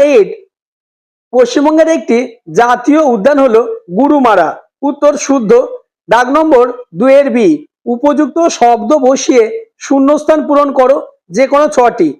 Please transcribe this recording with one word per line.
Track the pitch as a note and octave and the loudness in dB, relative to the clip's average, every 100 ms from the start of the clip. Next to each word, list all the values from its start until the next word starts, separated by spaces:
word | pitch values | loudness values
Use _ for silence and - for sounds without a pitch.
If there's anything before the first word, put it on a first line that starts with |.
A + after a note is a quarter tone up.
| D4 | 2
এইট, | B3 F#3+ - _ _ _ _ _ _ _ _ _ | 2 0 -4 _ _ _ _ _ _ _ _ _
পশ্চিমবঙ্গের | B3 A#3+ D4+ C#4+ D#4 D#4+ D#4+ | -2 0 0 0 0 0 -2
একটি | - A3+ C4 - - D#3+ | -2 -2 -4 -12 -6 -2
জাতীয় | A#3+ A#3+ D4 D4+ D4 | 0 0 0 0 0
উদ্যান | A3+ A#3 C#4+ | 0 0 2
হলো | C4+ A3 C4 - - F3+ | 2 2 0 -8 -8 -2
গুরুমারা। | C#4+ D4 A#3+ F#3+ D#3 - _ _ | 0 2 2 2 0 -4 _ _
উত্তর | - D4 D4 D4 - | -8 -2 -2 -2 -2
শুদ্ধ। | C4+ G#3 A#3+ C#4+ - _ _ - | -2 2 2 0 -10 _ _ -2
দাগ | A3+ B3+ D4+ | 0 0 0
নম্বর | D#4+ B3+ B3+ - - E3 | 2 2 2 -4 -14 -2
দুয়ের | B3+ C#4 C4+ A#3+ | 2 4 2 0
বি, | A#3 D4+ - _ A#3+ | 0 0 -6 _ -8
উপযুক্ত | A#3+ C#4+ C#4 C#4 E4 E4 - | -4 -2 -2 -2 -2 -2 0
শব্দ | A#3+ A3+ G#3+ D4+ C4 | 0 0 0 0 0
বসিয়ে | C4+ - B3+ A3 A3+ - _ - | 0 0 0 0 -6 -14 _ -4
শূন্যস্থান | C4+ C4+ D4+ D4+ D#4 C4 | 0 0 0 0 -2 0
পূরণ | C#4+ C#4+ C4 | 0 0 0
করো | B3+ D4+ - _ _ F#3 | 0 0 -4 _ _ -4
যে | C4 | 0
কোনো | - B3 G3+ | 0 0 0
ছটি। | A#3+ A#3 D#3+ | 0 0 -4